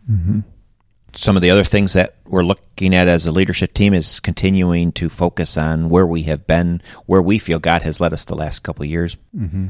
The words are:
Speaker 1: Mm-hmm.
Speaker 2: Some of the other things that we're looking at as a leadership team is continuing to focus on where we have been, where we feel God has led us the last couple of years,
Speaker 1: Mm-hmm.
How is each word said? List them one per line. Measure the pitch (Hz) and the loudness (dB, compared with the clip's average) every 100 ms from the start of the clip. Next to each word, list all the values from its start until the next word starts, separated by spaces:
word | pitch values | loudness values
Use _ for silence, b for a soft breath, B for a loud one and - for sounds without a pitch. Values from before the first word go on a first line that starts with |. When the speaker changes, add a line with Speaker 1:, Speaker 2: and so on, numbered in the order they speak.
| - | -4
Speaker 1:
Mm-hmm. | 104 85 107 104 - _ _ _ _ _ - | -2 0 -2 -4 -14 _ _ _ _ _ -6
Speaker 2:
Some | - 98 | 0 2
of | |
the | 87 | 4
other | 98 | 4
things | 95 104 98 | 4 2 2
that | 92 90 - - | 2 0 -4 -4
we're | 92 | 0
looking | 90 98 _ - 95 | 0 -2 _ -4 0
at | 92 90 | 4 4
as | 85 82 | 2 2
a | |
leadership | 80 95 90 95 | 0 0 0 -4
team | - 101 | 2 2
is | 95 80 - | 2 0 -6
continuing | - 87 95 95 90 87 85 | -6 -2 0 2 2 0 0
to | - 85 | -2 -6
focus | - 87 - 82 - | -2 -2 -2 -4 -2
on | 78 80 82 | -2 -2 2
where | 87 92 | 2 2
we | 82 | 0
have | 78 76 - | -2 -4 0
been, | 82 87 85 B B - | 0 0 -2 B B 0
where | 95 | 2
we | 87 107 | 4 0
feel | - 82 | 0 -2
God | 82 85 | 2 0
has | 80 76 | 0 -2
led | 85 | -2
us | 80 | -2
the | - | -6
last | 73 78 - | -6 -8 -8
couple | - 80 | -10 -8
of | 73 | -6
years, | 82 85 - _ 202 | -4 -4 -6 _ -8
Speaker 1:
Mm-hmm. | 95 92 95 | -6 -6 -6